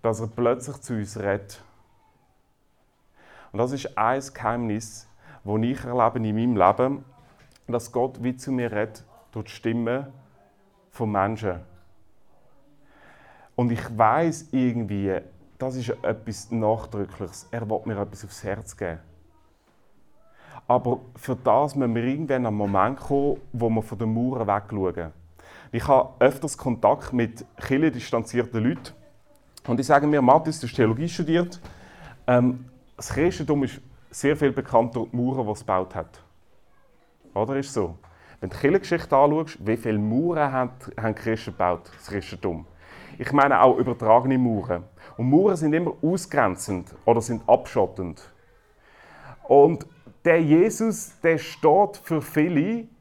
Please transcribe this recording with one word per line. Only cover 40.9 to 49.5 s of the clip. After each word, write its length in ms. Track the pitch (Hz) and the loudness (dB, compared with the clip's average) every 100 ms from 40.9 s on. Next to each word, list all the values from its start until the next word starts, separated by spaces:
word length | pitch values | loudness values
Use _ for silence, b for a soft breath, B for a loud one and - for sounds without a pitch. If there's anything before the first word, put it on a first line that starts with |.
| - | -6
haben 160 | 110 | -6
die 60 | 107 | -4
Christen 300 | 113 110 - | -4 -4 -6
gebaut, 400 | 85 90 87 - - | -2 0 0 -6 -20
das 100 | - | -10
Christentum? 600 | 101 - 92 98 82 82 B B B B B | -10 -8 -8 -6 -6 -12 B B B B B
Ich 140 | 127 | 0
meine 280 | 139 139 110 | 4 4 8
auch 160 | 127 110 | 6 6
übertragene 640 | 123 117 110 117 127 131 | 0 0 4 6 6 2
Mauern. 460 | 123 107 87 87 87 B B B | 2 0 -4 -6 -8 B B B
Und 120 | 123 | 2
Mauern 280 | 151 202 175 | 4 4 2
sind 160 | 156 | 0
immer 180 | 160 170 - | 0 -2 -2
ausgrenzend 920 | 156 185 - 143 107 90 - 92 85 - | -2 -2 -2 0 2 0 -6 -6 -8 -2
oder 160 | - 117 | 2 2
sind 220 | 110 110 - | 2 -4 2
abschottend. 840 | - - 120 95 - 87 76 - _ B B B B B B B B B B | 2 2 -2 -2 -2 -10 -10 -20 _ B B B B B B B B B B
Und 380 | - | 6